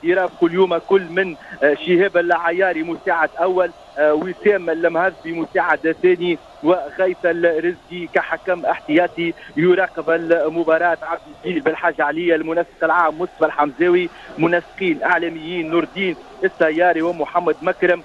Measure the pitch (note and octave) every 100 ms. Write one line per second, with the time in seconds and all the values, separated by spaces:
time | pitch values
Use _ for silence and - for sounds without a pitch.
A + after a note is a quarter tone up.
0 | E3 F#3 F3+ - E3+ E3+ F#3+ E3+ - G3
1 | F3 F3 F#3+ D#3 - F#3 C#3+ C#3+ - F3
2 | G3 F3 F3 E3+ E3+ F3 F#3+ E3 E3 D#3+
3 | - E3 D#3 - F3 F#3 F3+ - - -
4 | D3+ D3+ F3+ F3 G#3 G3+ E3+ D#3+ E3+ E3
5 | F#3 F3+ D#3+ E3 D#3+ F#3 E3+ D3+ D#3+ D#3+
6 | F3+ F3 F3 E3 - - D3+ F3+ D3 -
7 | F#3 F3+ F3 E3+ E3+ D#3+ E3 E3+ - F3
8 | E3 F#3 - E3 - F3 D#3+ E3+ - D3+
9 | F3 - E3+ E3 - - F3 F3+ F#3 -
10 | D#3 E3 E3 E3+ D#3 E3 D#3+ D#3+ F3 E3
11 | D#3+ E3+ - G3+ - F3 C#3+ D#3 F3 D#3+
12 | D3 D3+ F3 D#3+ D#3+ E3 E3+ - E3 E3
13 | E3 D#3 F3+ - D#3 - D3 C3+ F3 F3
14 | F3 - - - D#3+ F3 - - F#3+ C#3+
15 | B2 F3 E3+ E3 D#3 F3 D#3+ E3 D#3 -
16 | F#3+ D#3+ - - F#3 - D#3+ D#3 F3+ D#3+
17 | E3 E3+ D3 F3 E3+ D3+ E3+ F#3 F3+ F3